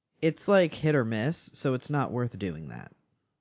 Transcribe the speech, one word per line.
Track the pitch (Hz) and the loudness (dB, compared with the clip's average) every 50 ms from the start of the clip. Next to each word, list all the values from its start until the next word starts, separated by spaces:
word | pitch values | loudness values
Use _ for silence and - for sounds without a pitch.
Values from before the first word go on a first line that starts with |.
| _ _ _ _ | _ _ _ _
it's, | - 160 151 - - - | 0 0 0 0 2 4
like, | 202 190 180 156 - | 6 6 6 4 2
hit | - 147 156 151 | 0 0 2 2
or | 143 117 | 2 2
miss, | 113 113 107 110 147 170 - - - - | 2 0 0 0 0 -2 -4 -8 -14 -10
so | - - 143 127 | -4 -2 0 0
it's | 123 - - | 0 -2 -2
not | 147 143 131 - | -2 -2 0 0
worth | - 123 123 117 - | -2 -2 -4 -4 -4
doing | 92 101 92 78 78 80 67 | -4 -6 -6 -4 -6 -8 -12
that. | 58 58 - 50 - _ _ _ _ _ _ _ _ _ | -12 -14 -16 -18 -20 _ _ _ _ _ _ _ _ _